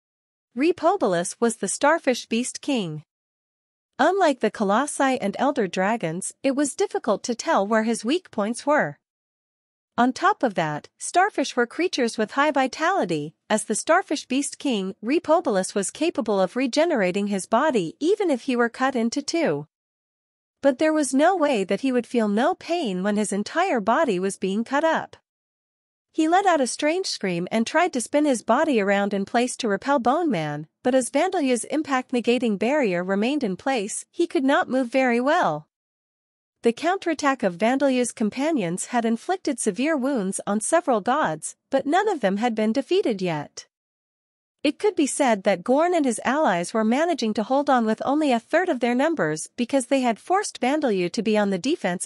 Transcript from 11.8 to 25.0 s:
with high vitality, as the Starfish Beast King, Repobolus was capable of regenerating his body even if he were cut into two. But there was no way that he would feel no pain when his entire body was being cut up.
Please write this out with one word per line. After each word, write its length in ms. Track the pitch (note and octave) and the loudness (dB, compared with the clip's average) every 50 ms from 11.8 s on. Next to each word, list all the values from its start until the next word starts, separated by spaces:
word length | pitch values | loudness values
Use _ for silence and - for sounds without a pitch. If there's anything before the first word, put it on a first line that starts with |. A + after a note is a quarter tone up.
| E4+ F#4+ - D4+ A#3+ A3+ - | -2 -2 0 0 -2 -2 0
with 140 | - - - | -2 -4 -2
high 180 | - C#4 C#4+ D#4 | 0 0 0 2
vitality, 880 | C4 C#4 C4 C4 - - D#4 F4 G4 F4 A#3 F3 E3 D3+ D3 E3 - _ _ | 2 0 0 0 -2 -2 -2 0 0 0 0 0 -2 -4 -4 -8 -12 _ _
as 180 | - G#3+ G#3+ - | -2 -2 -2 0
the 100 | - G#3+ | -2 -4
Starfish 500 | - - - D#4+ F#4 F#4+ - D#4+ - - | -4 2 2 2 2 2 0 -6 -6 -4
Beast 320 | - B3+ C#4 C#4 - - | -4 -2 -2 -2 -4 -8
King, 380 | _ - C#4+ A#3 G3+ F#3+ F#3+ - - G#3 | _ -2 -2 -2 0 -2 -4 -6 -8 -4
Repobolus 720 | A#3 D4 F4 - - D#4 F#4 F4 - G#3 F#3 F#3+ - - | 0 0 0 2 2 2 2 2 2 0 0 -2 -2 -2
was 160 | G#3 F#3+ - | -4 -4 -4
capable 480 | - - D4+ E4+ - D4 A3 A3+ G3+ F#3+ | -4 -2 -2 -2 -2 -2 -2 0 0 0
of 160 | F#3 F3+ - | 0 0 0
regenerating 720 | A#3+ C#4 B3 - C#4+ D#4+ F4 D#4 A3+ F#3 F3+ F3 G3+ G3+ | -2 -2 0 2 0 2 2 2 2 0 0 0 -2 -2
his 180 | G3+ G3+ F#3+ - | -2 -2 -4 -2
body 500 | - A3+ A#3 D4 D#4+ B3+ G#3+ E3+ D#3 - - | 0 0 2 2 2 2 0 -2 -2 -6 -4
even 320 | C#4+ E4+ A4 - G4+ E4 | 0 0 0 2 2 0
if 120 | C4+ A#3 - | 0 0 0
he 120 | C#4 B3 | -2 0
were 140 | A#3+ A#3+ A#3 | 0 0 0
cut 260 | - - C4 C4+ C4 | 0 -2 -2 0 0
into 260 | A#3 A3+ A#3 - C#4+ | 0 -2 0 -2 -4
two. 460 | C#4+ - - E4+ D4+ G3 D3 C#3+ D3 _ _ _ _ _ _ _ _ _ _ _ _ _ _ _ _ _ _ _ | -6 -4 -2 0 0 0 0 -2 -6 _ _ _ _ _ _ _ _ _ _ _ _ _ _ _ _ _ _ _
But 180 | - C#4 C4+ - | 2 2 2 2
there 140 | D#4+ D#4 D#4 | 0 0 2
was 200 | D#4 D4 B3+ C4+ | 0 0 0 2
no 220 | C4 D4+ F4+ G4 | 4 4 4 4
way 280 | F4 D4 D4 C4 G3+ F#3+ | 2 2 0 2 0 0
that 160 | - G3 - | -2 -2 -2
he 100 | - C4+ | -2 0
would 160 | B3 B3 A#3 | 0 0 -2
feel 200 | - - A#3 G#3+ | 0 -2 0 0
no 280 | G#3 G3+ A3 C4+ E4+ F#4+ | 2 0 2 0 0 -2
pain 480 | - - - E4+ F4+ D4+ G#3 F#3 F3+ F#3 | -4 -4 -4 -4 -2 -2 -2 -4 -2 -2
when 140 | G#3 G#3 | 0 0
his 140 | G#3+ G#3+ - | 0 -2 -2
entire 500 | G3+ G3 G#3 - - D#4+ F#4 G4 D4 A#3 | -2 -4 -4 -4 -2 -2 0 0 0 0
body 360 | F#3 A3 A#3+ D4+ E4 C#4 F#3 | 0 0 2 2 2 0 0
was 200 | F3 F#3 G3 - | 0 -2 -2 -4
being 260 | - G3+ F#3 F#3+ A3 A3+ | -2 -4 -2 -2 -2 -2
cut 200 | - C4 C#4+ D#4+ | -2 -2 0 2
up. 340 | D#4+ D4+ G#3 | 2 0 0